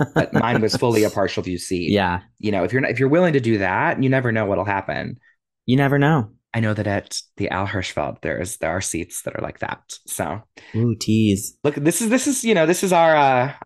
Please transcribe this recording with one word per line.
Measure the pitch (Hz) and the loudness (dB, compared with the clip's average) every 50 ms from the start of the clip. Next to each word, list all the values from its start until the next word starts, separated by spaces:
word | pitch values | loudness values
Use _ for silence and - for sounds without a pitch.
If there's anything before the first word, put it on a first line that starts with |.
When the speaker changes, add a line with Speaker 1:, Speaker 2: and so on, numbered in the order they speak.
| 147 - - | -4 -2 0
Speaker 1:
But | 160 - - - | -2 0 0 0
mine | - 113 117 123 110 | 0 0 0 0 0
was | 110 104 - | 0 0 0
fully | - 131 120 113 107 107 | 0 0 2 2 2 2
a | 101 | 2
Speaker 2:
<laughs> | - 104 | 0 0
Speaker 1:
partial | 95 90 - 104 - | -2 -2 -2 -4 -6
view | 92 90 | -6 -6
seat. | 85 - - 95 90 85 80 | -6 -6 -4 -4 -4 0 0
Speaker 2:
Yeah. | 101 101 95 87 87 90 - _ _ - | 2 2 2 0 0 -2 -6 _ _ -6
Speaker 1:
You | - 107 | -4 -2
know, | 101 92 87 | 0 0 0
if | 107 | 0
you're | 120 131 | 0 0
not, | 139 - | 0 -2
if | 117 120 | 0 0
you're | 135 131 | 0 2
willing | 151 175 185 170 147 | 2 4 2 2 2
to | 139 | 2
do | 120 113 110 | 2 2 0
that, | 98 95 90 95 113 143 170 - - 135 | 2 0 0 0 0 0 0 0 0 0
you | 131 | 2
never | 131 135 123 117 | 2 2 0 0
know | 110 110 107 | 0 0 0
what'll | 98 98 87 98 | 0 0 -2 -2
happen. | 104 98 95 - - 69 65 71 - - - _ _ _ _ _ _ _ _ _ | -2 -2 -4 -4 -6 -6 -8 -8 -10 -12 -14 _ _ _ _ _ _ _ _ _
Speaker 2:
You | 117 127 | 0 2
never | 139 139 135 143 | 2 4 4 4
know. | 139 139 151 160 139 110 107 - _ _ _ - | 4 4 4 4 2 0 -2 -8 _ _ _ -4
Speaker 1:
I | 117 | -2
know | 110 107 104 | 0 0 0
that | 107 101 | -2 -2
at | 104 101 101 - - - - - _ _ | -2 -2 -4 -4 -6 -10 -14 -14 _ _
the | - 98 - | -6 -4 -4
Al | - 92 98 | -2 -2 -4
Hirschfeld, | 101 107 95 90 - - - 73 64 - - | -4 -4 -4 -6 -4 -4 -4 -4 -4 -6 -6
there | - 80 65 62 | -6 -6 -4 -4
is, | 87 - - | -6 -8 -8
there | - - 80 | -6 -4 -2
are | 85 95 | -2 -2
seats | - - - 82 85 - - - - | -4 -4 -6 -6 -8 -8 -10 -12 -10
that | - - | -10 -8
are | - | -8
like | - - - - | -8 -8 -8 -8
that. | - - - - _ - - - _ | -8 -8 -8 -10 _ -18 -20 -18 _
So | - - - 92 76 87 110 - _ _ - - - - | -10 -8 -6 -6 -6 -6 -10 -12 _ _ -20 -14 -6 -2
Speaker 2:
Ooh, | 110 117 117 110 | 0 0 0 0
tease. | - - 110 110 110 110 104 98 98 - - - _ - | -2 0 0 2 4 4 4 2 0 -2 -6 -8 _ -4
Speaker 1:
Look, | 147 147 | -2 -2
this | 147 143 165 - - | 0 0 0 0 2
is, | 233 208 | 0 0
this | 247 254 - | 0 0 0
is, | 294 254 - - | 0 -2 -2 0
you | 226 208 | 0 2
know, | 170 156 | 4 4
this | 156 185 - 202 | 2 2 2 2
is | 185 185 | 2 4
our, | 170 165 160 156 | 6 6 6 6
uh, | 147 143 135 131 123 127 139 - - - | 6 6 4 4 4 2 0 -4 -6 -4